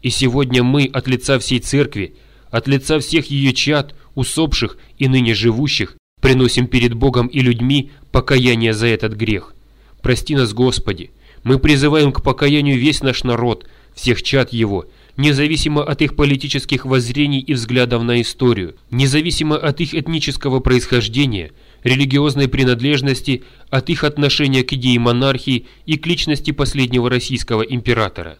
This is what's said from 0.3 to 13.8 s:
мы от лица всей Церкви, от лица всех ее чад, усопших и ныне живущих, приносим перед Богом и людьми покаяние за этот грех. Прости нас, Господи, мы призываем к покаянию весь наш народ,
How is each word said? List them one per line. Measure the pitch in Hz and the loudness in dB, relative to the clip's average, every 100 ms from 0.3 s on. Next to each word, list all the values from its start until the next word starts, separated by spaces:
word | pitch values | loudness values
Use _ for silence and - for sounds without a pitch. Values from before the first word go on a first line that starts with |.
| 127 135 123 | 0 2 2
мы | 123 139 | 2 2
от | 135 - - | 0 -2 -2
лица | 127 - 135 | -4 0 -2
всей | - 127 | 0 -4
Церкви, | - 139 139 107 92 - - - - | 0 0 0 -4 -10 -12 -20 -20 -6
от | 117 135 | -6 0
лица | 139 - 156 | -2 0 -2
всех | 131 165 - | 0 -2 0
ее | 143 135 | 0 0
чад, | 127 139 147 143 - - | 0 0 0 -2 -10 -14
усопших | - 127 - 160 - 113 - - - | -6 -4 0 0 0 -4 -8 -20 -2
и | 135 | 2
ныне | 131 117 | 2 2
живущих, | 107 117 110 147 - 101 - _ _ | 2 2 2 -2 -2 -6 -8 _ _
приносим | 131 131 123 - 123 | 2 4 4 2 0
перед | 127 120 | 2 2
Богом | 117 135 127 120 | 2 0 2 -2
и | 143 | 0
людьми | 120 120 120 143 - - - | 0 2 2 0 -2 -12 -4
покаяние | 135 - 135 123 117 113 | -2 2 2 4 2 0
за | 110 117 | 2 0
этот | 110 113 | 0 -2
грех. | 107 113 101 - - - _ _ - | -4 -2 -2 -4 -20 -20 _ _ -6
Прости | - 123 - 147 | -2 -2 0 0
нас, | 120 | 0
Господи, | 104 127 - - 87 85 - - - | 2 0 2 -4 -6 -10 -20 -20 -10
мы | 117 135 | 0 2
призываем | 147 143 147 156 143 | 4 4 4 4 2
к | 135 | 2
покаянию | - 131 143 147 143 131 | -2 0 2 2 2 2
весь | 139 143 | 2 0
наш | 135 120 | -2 -2
народ, | 127 120 120 110 - - | -2 0 0 -4 -8 -20